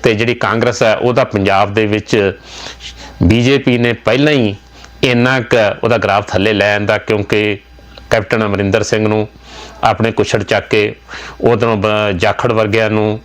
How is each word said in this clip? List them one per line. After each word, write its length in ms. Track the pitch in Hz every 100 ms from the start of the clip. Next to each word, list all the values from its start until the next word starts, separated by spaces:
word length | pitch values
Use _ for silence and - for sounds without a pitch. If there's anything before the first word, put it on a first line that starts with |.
ਤੇ 100 | 123
ਜਿਹੜੀ 200 | 107 117
ਕਾਂਗਰਸ 500 | 120 - 110 117 113
ਹੈ 120 | 123 107
ਉਹਦਾ 280 | 120 123
ਪੰਜਾਬ 500 | 131 107 98 98 101
ਦੇ 120 | 104 110
ਵਿੱਚ 520 | 104 - 117 98 - - - - - - - - -
ਬੀਜੇਪੀ 540 | 87 113 120 139 - 120
ਨੇ 160 | 120
ਪਹਿਲਾਂ 400 | 117 - 120 143
ਹੀ 220 | 147 110 101 - - - -
ਇੰਨਾ 360 | 131 123 123 131
ਕੁ 180 | 113 120 104 87
ਉਹਦਾ 140 | 113 113
ਗ੍ਰਾਫ 300 | 101 98 104
ਥੱਲੇ 260 | - 101
ਲੈ 220 | 107 101 104
ਆਂਦਾ, 220 | 104 104
ਕਿਉਂਕਿ 600 | - 107 98 107 104 101 - - - - -
ਕੈਪਟਨ 360 | 117 98 117 110
ਅਮਰਿੰਦਰ 380 | 98 101 110
ਸਿੰਘ 240 | 107 110 107
ਨੂੰ 200 | 107 107 - - - - -
ਆਪਣੇ 280 | - 104 113
ਕੁਛੜ 320 | 110 104 113
ਚੱਕ 240 | 98 107 -
ਕੇ 260 | 107 107 107 - - - -
ਉਧਰੋਂ 360 | - 117 117 110
ਬ-, 340 | 107 107 107 92
ਜਾਖੜ 360 | 107 101 123
ਵਰਗਿਆਂ 380 | 110 107 110 110
ਨੂੰ 300 | 107 107 107